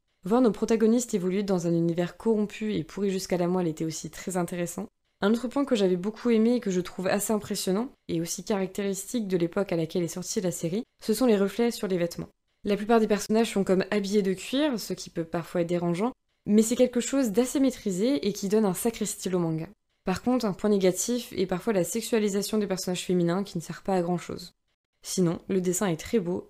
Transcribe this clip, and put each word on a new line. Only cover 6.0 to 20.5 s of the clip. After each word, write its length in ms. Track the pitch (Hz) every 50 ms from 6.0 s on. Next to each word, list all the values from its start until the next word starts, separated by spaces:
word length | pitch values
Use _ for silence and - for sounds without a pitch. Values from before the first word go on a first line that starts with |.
| 180 214 214 - - 240
aimé 240 | 233 214 220 233 247
et 40 | 240
que 120 | 220 202
je 100 | 180 180
trouve 240 | 175 - - - 185
assez 280 | 185 - 202 - - 220
impressionnant, 560 | 208 - - 208 190 - 190 185 202 240 285 - _ _ -
et 120 | 175 165
aussi 240 | 170 170 - - 175
caractéristique 840 | - 220 196 190 180 190 - 202 202 196 190 - - - 247 214 185
de 100 | 185 170
l'époque 340 | 170 170 - 202 196 -
à 60 | 180 165
laquelle 240 | 165 160 - 185
est 60 | 170 160
sortie 340 | - 185 175 - - 226
la 80 | 185 175
série, 360 | 160 - - 165 170 220 269 - _ _ -
ce 100 | - 214
sont 140 | 214 254 247
les 100 | 214 196
reflets 320 | 202 196 - - 233 233
sur 180 | 226 - - 190
les 120 | 190 175
vêtements. 300 | 175 170 - - 165 - _ _ _ _ _ _ -
La 140 | 208 202 190
plupart 220 | 214 208 233 226
des 80 | 220 208
personnages 440 | 214 196 - - 214 226 233 220 -
sont 100 | 202 185
comme 220 | - 185 180 - -
habillés 320 | 214 214 202 190 202 214 190
de 100 | 190 185
cuir, 460 | 185 - - 254 269 302 302 247 196
ce 140 | - - 185
qui 180 | - - -
peut 120 | - 170 165
parfois 380 | 165 - 170 160 - - 180
être 60 | 170 165
dérangeant, 460 | 175 175 175 175 170 170 208 254 269 - _ _ _ _ _ -
mais 140 | 208 214
c'est 140 | 220 220 247
quelque 240 | 240 254 247 - 240
chose 320 | 226 - 269 277 269 220
d'assez 280 | 185 226 254 254 - 294
maîtrisé 680 | 269 262 - - - 208 185 175 208 254 285 - - 214
et 40 |
qui 180 | - - - 196
donne 160 | 208 220 214
un 100 | 190 175
sacré 300 | - - 233 226 - 214
style 300 | 185 - - - 190 180
au 40 | 180
manga. 260 | 170 165 160 156 160 - - _ _ _ _ _ _
Par 180 | 202 185 -
contre, 240 | - 240 254 247 233
un 80 | 208